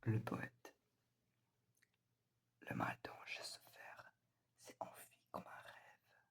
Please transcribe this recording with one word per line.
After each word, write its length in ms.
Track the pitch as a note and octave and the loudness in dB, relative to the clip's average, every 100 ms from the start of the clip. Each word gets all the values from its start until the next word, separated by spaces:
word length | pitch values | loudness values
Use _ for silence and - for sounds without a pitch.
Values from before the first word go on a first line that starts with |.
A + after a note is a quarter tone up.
Le 160 | - G#2+ | 10 8
poète. 540 | - - - - - - _ _ _ _ _ _ _ _ _ _ - _ _ _ _ _ _ _ - | 8 2 0 -4 -16 -16 _ _ _ _ _ _ _ _ _ _ -20 _ _ _ _ _ _ _ -2
Le 80 | - | 2
mal 220 | - - | 4 2
dont 80 | - - - | -4 -10 -6
j'ai 160 | - | -6
souffert 640 | - - - - - - - _ _ _ _ _ | -4 -6 -12 -14 -14 -12 -14 _ _ _ _ _
s'est 160 | - - | -16 -6
enfui 400 | - - - - _ | -6 -6 -14 -18 _
comme 140 | - - | -6 -6
un 160 | - | -10
rêve. 480 | - - - - _ - _ | -10 -14 -16 -20 _ -20 _